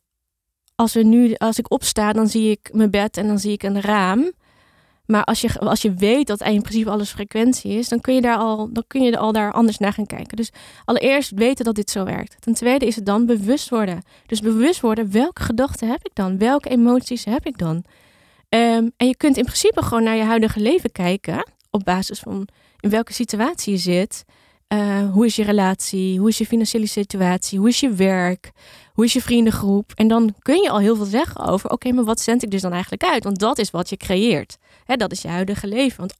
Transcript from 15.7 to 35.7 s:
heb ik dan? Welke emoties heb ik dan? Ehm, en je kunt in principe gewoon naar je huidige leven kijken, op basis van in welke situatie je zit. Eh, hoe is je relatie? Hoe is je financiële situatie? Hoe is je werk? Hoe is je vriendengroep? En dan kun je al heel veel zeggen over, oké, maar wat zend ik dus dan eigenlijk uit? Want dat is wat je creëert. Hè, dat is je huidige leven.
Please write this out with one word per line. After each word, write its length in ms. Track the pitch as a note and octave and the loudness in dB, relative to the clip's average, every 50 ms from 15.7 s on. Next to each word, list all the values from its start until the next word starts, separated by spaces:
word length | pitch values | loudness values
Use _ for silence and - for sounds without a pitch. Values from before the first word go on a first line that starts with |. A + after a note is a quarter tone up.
| - - A#3 | -2 -4 -4
heb 120 | A3 C4 E4 - | -4 -4 -4 -6
ik 60 | G4 - | -8 -6
dan? 220 | - F#3+ F#3 F#3+ | -4 -2 -2 0
Welke 320 | F#3+ A3 B3 C#4 D4 - - | 0 2 2 2 0 0 0
emoties 560 | B3+ A#3+ A#3 A#3+ B3 B3+ - - B3 A#3 - | 2 4 4 4 4 2 0 -4 -8 -8 -4
heb 200 | G#3 A3+ D4+ - | -4 -4 -4 -4
ik 120 | D#4 A#3 | -6 -6
dan? 260 | - F3 D#3+ D#3+ E3+ - _ _ _ _ _ _ _ _ _ _ _ _ - | -4 -4 -4 -4 -4 -6 _ _ _ _ _ _ _ _ _ _ _ _ 0
Ehm, 400 | G#3+ A3+ A#3 A#3 A3+ A3+ A3+ A#3 - | 2 2 4 4 2 2 0 0 0
en 100 | - B3 | 0 0
je 80 | B3+ B3 | 0 2
kunt 200 | - - D4 C4+ | 2 2 2 2
in 60 | G3+ B3+ | 2 0
principe 380 | - - - - G#4+ - E4 - | -2 -2 0 2 2 2 2 -2
gewoon 200 | - A#3+ A3+ A3+ | 0 0 2 2
naar 120 | A3+ A3+ | 2 2
je 80 | A3 A3 | 2 2
huidige 360 | A3 A3+ A3+ A3 G#3+ - G#3+ | 2 2 2 2 0 0 0
leven 320 | G#3 A#3 E4+ F4+ - A#3 | 0 2 2 0 0 -2
kijken, 600 | - - F3+ F3 F#3+ G3 - - F3+ D4 G#4+ - _ _ _ _ | -4 -2 -2 -2 -2 -2 -4 -6 -6 -6 -6 -8 _ _ _ _
op 140 | - G3+ G3 | -4 -2 0
basis 360 | F#3 F3+ F#3 F#3+ - G#3 - | 0 -2 -2 -2 -6 -8 -12
van 280 | - A3 G3 G3 G3+ - _ _ _ _ _ _ | -12 -10 -8 -8 -8 -10 _ _ _ _ _ _
in 100 | - G3+ | -2 0
welke 240 | G#3+ A3+ A#3 - - | 0 0 0 -2 -4
situatie 580 | - A#3+ - A3 G#3 A3+ D4+ F4 - - G#3 G3 | -6 -4 -4 -2 -2 -2 -2 -2 -4 -4 -4 -2
je 60 | F3+ | -2
zit. 440 | F3 F3+ F3 F3+ G3 - - - - _ _ _ _ _ _ _ _ | 0 0 0 0 0 -2 -6 -12 -18 _ _ _ _ _ _ _ _
Eh, 440 | - G#3 G#3 G#3 G3+ G3 G3 G3+ G3 | -4 -2 -2 0 0 0 0 0 2
hoe 140 | F#3 G#3 A#3+ | 2 4 4
is 100 | A3+ - | 2 2
je 80 | A3+ G#3 | 0 0
relatie? 760 | G#3 G#3 G#3 F#3+ F#3 F#3+ - - - G3 F#3+ F#3 F#3+ F#3 F#3 | 2 2 2 2 2 0 -2 -4 -6 -4 -2 -2 0 0 2
Hoe 100 | G3+ A3+ | 2 2
is 80 | G#3+ | 2
je 80 | - A3 | 0 -2
financiële 400 | - A#3 A3+ G#3+ - - A3+ G#3+ | 0 0 0 0 0 0 -2 -2
situatie? 720 | G#3 - G#3 G3+ - - F#3+ F#3 F3+ F3+ F3+ - - G3+ F#3+ | -2 -2 -4 -4 -4 -2 0 0 0 0 0 -2 -4 -2 2
Hoe 80 | G3+ | 2
is 120 | A#3+ A#3 - | 2 2 2
je 100 | C#4+ B3+ | 0 0
werk? 600 | G3+ F3+ F#3+ F#3+ F#3+ F#3 F3+ F3+ F#3 - - - - _ - - - - - _ - | 2 2 2 2 2 2 0 0 -2 -4 -8 -18 -20 _ -20 -20 -20 -20 -20 _ 0
Hoe 120 | - A3+ | 2 2
is 80 | A3+ - | 2 2
je 80 | B3+ | 0
vriendengroep? 720 | - - A#3+ A#3+ A3+ A3+ - - G#3 G3 G3 G3+ G#3+ - - | 0 2 2 4 4 4 2 0 0 0 0 0 -2 -4 0
En 120 | - A3 | 2 4
dan 260 | A3 A3+ A#3 A3+ G#3+ G3+ _ | 4 4 4 2 2 0 _
kun 220 | - - D4+ F#4+ | 0 2 4 4
je 80 | G4+ D4+ | 4 2
al 100 | - G#3 | 2 2
heel 160 | G3 A3 A#3 | 4 2 2
veel 100 | G#3+ G#3 | 2 0
zeggen 360 | G3 G#3 C4 E4+ - - - - | -2 0 -2 -2 -2 -4 -6 -4
over, 240 | - F3+ G3 - - | -2 -2 -2 -2 -4
oké, 220 | - - - B3+ | -6 -4 -2 0
maar 120 | B3 B3+ A#3 | 0 0 2
wat 160 | G#3+ A#3 - | 0 0 -2
zend 240 | - A3+ A#3 B3 A#3+ | 0 0 0 0 0
ik 80 | G#3 | -2
dus 100 | G3 F#3+ | -4 -4
dan 100 | F#3 F3+ | -4 -4
eigenlijk 320 | F3 F3 F3+ - - - E4+ | -4 -6 -6 -6 -6 -4 -2
uit? 200 | F#4 D#4 A3+ - | 0 -2 -2 -2
Want 160 | G3+ G3 F#3 | -4 -2 0
dat 180 | G#3 A#3 D4 | 0 0 0
is 140 | - G3+ - | -2 -4 -4
wat 180 | - E3+ F3+ - | -4 -6 -6 -6
je 80 | G3 | -8
creëert. 600 | - - - F3+ F#3+ A3 A#3+ F3 D3 - - - _ _ _ _ _ _ | -8 -4 -2 0 2 2 2 0 0 -2 -8 -16 _ _ _ _ _ _
Hè, 100 | - C4 | -4 -2
dat 160 | B3 G#3 - | -2 -2 -4
is 100 | - - | -6 -8
je 60 | - | -8
huidige 400 | D#3+ E3+ F3+ F#3+ G3 G3+ - - | -6 -4 -4 -4 -4 -4 -6 -6
leven. 300 | G3 | -4